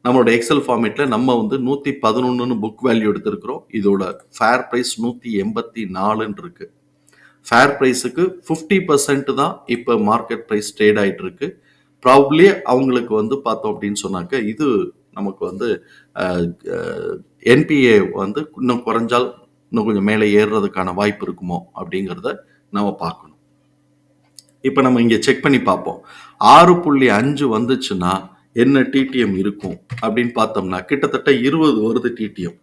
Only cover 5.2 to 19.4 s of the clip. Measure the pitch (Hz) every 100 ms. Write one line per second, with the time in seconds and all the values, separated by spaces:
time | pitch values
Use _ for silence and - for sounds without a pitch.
5.2 | 120 104 98 110 113 117 101 92 101 107
6.2 | 110 101 87 _ - _ _ _ _ _
7.2 | _ _ - 117 143 139 135 120 123 160
8.2 | 185 - - 160 - 190 170 143 147 139
9.2 | 135 123 160 - - 120 - 113 104 117
10.2 | 117 117 - 104 - - 151 208 139 90
11.2 | 92 - - - _ _ _ _ 127 139
12.2 | 139 156 190 - - 127 135 123 120 107
13.2 | 107 135 117 107 107 104 101 104 95 92
14.2 | 87 135 107 107 151 107 90 _ _ 104
15.2 | 101 95 95 95 117 92 _ - _ -
16.2 | 92 90 85 87 50 50 - - - -
17.2 | - _ - 131 151 151 123 104 90 95
18.2 | 98 123 151 - 127 123 113 113 117 123
19.2 | 127 -